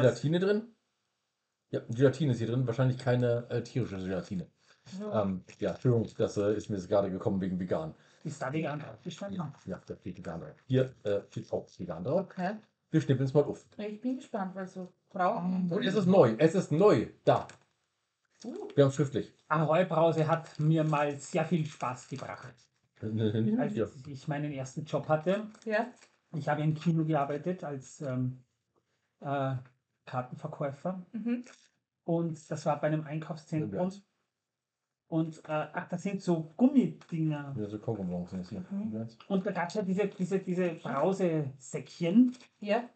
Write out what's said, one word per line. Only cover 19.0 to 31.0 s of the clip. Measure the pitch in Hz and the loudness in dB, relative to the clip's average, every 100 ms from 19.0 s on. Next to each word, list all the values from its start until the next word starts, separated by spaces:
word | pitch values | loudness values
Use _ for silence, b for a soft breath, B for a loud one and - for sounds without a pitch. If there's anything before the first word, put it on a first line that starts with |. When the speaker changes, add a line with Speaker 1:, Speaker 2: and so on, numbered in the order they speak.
| 139 107 - _ - | -2 -2 -6 _ -2
Speaker 3:
Ahoi | 156 151 165 185 | 0 2 2 2
Brause | 160 165 160 151 | 4 4 4 2
hat | 160 - - | 0 -2 -2
mir | 151 160 | 2 4
mal | 156 147 147 135 | 4 2 0 -2
sehr | - 170 160 | -4 -2 0
viel | 175 156 | 0 0
Spaß | - 123 127 - | -4 -6 -6 -10
gebracht. | 127 110 - 127 - _ _ _ - | -12 -10 -12 -14 -20 _ _ _ -10
Speaker 1:
Nicht | 107 110 107 | -6 0 2
mit | 110 151 233 | 2 2 2
Speaker 3:
Als | - | 0
Speaker 1:
dir. | 120 101 131 147 | -2 -4 -4 -14
Speaker 3:
ich | 135 - | -12 -6
meinen | 147 147 | -4 -4
ersten | 135 127 - 151 | -6 -8 -8 -4
Job | 151 - | -4 0
hatte, | 156 180 196 214 - 226 | 0 2 -2 -2 -12 -2
Speaker 2:
Ja. | 214 240 - - _ _ | -2 -2 -8 -20 _ _
Speaker 3:
ich | 160 - | -6 -2
habe | 151 | 0
im | 151 151 | 0 0
Kino | 175 160 156 | 2 2 2
gearbeitet | 151 139 147 175 180 | 2 0 -2 -4 -6
als, | 147 139 131 - | -6 -10 -12 -10
ähm, | 143 127 127 127 _ _ _ _ _ _ _ _ | -4 -2 -2 -4 _ _ _ _ _ _ _ _
äh, | 143 139 135 127 - _ _ _ - | -4 -2 -2 -4 -8 _ _ _ -8
Kartenverkäufer. | 127 127 - 156 - 147 135 175 190 | -6 -6 -8 -10 -6 -6 -6 -8 -8